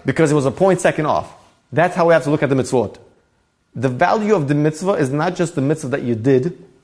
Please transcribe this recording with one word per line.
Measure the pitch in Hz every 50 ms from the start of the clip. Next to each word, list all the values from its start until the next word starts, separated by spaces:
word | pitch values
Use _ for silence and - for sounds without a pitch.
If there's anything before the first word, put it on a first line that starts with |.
| -
Because | 139 127 - 160 147
it | 147
was | 151 131
a | 135
point | 120 - 185 196 185 165
second | - 175 - - 151
off. | 147 110 78 - - - - _ _ _ _ _ _ -
That's | 131 170 180 175
how | 180 170 165
we | 170
have | 160 139
to | 143
look | 151 147 151
at | 131
the | 139
mitzvot. | 131 120 - - 127 110 95 - - - - _ _ _ _ _ _ _ _ _ _ _ _ -
The | 117 117 135
value | 123 123 170 175 208 220 214 208 214
of | 185 147 135
the | 147
mitzvah | 147 147 151 151 151 185 180 202
is | - 151 123
not | 135 147 156 185 175
just | 180 175 160 -
the | -
mitzvah | 131 139 156 151 - 131
that | 123 135 -
you | 120 120
did | 107 107 139 135 127 131 175 170 - - - _ _